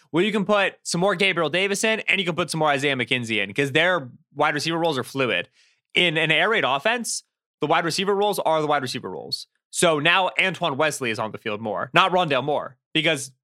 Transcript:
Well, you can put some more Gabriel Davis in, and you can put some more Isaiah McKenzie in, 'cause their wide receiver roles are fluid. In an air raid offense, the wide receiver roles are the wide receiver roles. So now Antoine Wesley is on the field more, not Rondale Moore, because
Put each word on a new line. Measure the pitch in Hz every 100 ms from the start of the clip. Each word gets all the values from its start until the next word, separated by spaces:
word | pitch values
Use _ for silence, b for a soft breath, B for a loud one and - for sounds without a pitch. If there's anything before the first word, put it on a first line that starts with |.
| b
Well, | 156
you | 214
can | 214 196
put | 202 185 -
some | - 170
more | 196 180
Gabriel | 196 170 156
Davis | 170 190 196
in, | 220 220
and | - 185
you | 175
can | 165
put | 170
some | 165
more | 156
Isaiah | 139 143 131
McKenzie | 117 127 113 107
in, | 101
'cause | 104 139
their | 147 175 175 127 - _
wide | 139 151
receiver | 147 151 165
roles | 165 131
are |
fluid. | - 139 123 87 85 b b b b -
In | 175 156
an | 156
air | 156 196
raid | 214
offense, | 131 135 220 247 220 - - _ _ -
the | 147
wide | 165 165
receiver | 175 196 196
roles | 208 175
are | 151 160
the | 151
wide | 147
receiver | 127 123 107
roles. | 80 65 - - _ _
So | - 175 151
now | 160 185 180 -
Antoine | 185 170 170 131
Wesley | 156 - 120
is | 110
on | 110
the | -
field | 110 104
more, | 110 90 123
not | 170 190
Rondale | 180 165 131
Moore, | 143 131 - - _
because | 156 156 147 - _